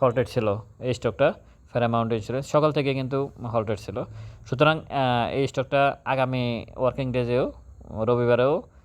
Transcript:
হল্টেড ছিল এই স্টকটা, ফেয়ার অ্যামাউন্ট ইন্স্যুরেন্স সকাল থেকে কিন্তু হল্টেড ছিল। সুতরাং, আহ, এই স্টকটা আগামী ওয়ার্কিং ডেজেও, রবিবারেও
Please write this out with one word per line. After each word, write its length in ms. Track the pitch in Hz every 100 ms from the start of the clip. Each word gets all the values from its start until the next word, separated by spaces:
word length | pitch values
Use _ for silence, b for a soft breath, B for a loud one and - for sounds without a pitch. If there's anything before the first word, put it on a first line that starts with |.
হল্টেড 260 | 135 117 117
ছিল 280 | - 110 101 - -
এই 140 | 120
স্টকটা, 360 | 123 120 101 139
ফেয়ার 460 | 208 - - - 123
অ্যামাউন্ট 340 | 117 117 113
ইন্স্যুরেন্স 340 | 113 104 123 139
সকাল 260 | 151 151
থেকে 220 | 151 139
কিন্তু 360 | 135 131 139 139 - 120
হল্টেড 260 | 117 107 104
ছিল। 260 | - 101 160 B B B -
সুতরাং, 320 | 123 151 156
আহ, 520 | - 139 135 120 107
এই 160 | 107 135
স্টকটা 500 | - 127 139 139 -
আগামী 600 | - 131 127 127 123 117 - -
ওয়ার্কিং 360 | 127 123 131
ডেজেও, 400 | 123 120 123 190 - - - -
রবিবারেও 720 | 101 110 120 120 120 127 165 - b